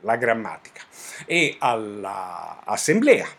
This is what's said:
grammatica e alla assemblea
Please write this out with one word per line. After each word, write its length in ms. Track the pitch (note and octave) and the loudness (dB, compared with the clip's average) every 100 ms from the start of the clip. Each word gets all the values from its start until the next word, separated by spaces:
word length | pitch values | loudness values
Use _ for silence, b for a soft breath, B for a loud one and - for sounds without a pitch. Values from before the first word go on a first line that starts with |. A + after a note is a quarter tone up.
| G#2 A#2 | 0 0
grammatica 640 | A#2+ A2+ G2+ E2 - - - B B B | 2 0 -2 -10 -16 -20 -20 B B B
e 300 | - E3+ D#3 - | -2 2 2 2
alla 1000 | C3+ A2+ G#2+ G#2 G2 G2 F#2 F2 E2 - | 0 0 -2 -8 -8 -8 -10 -10 -12 -12
assemblea 600 | - G#2+ - F#3+ C#4+ A#2 F2+ | -4 -2 2 4 6 6 4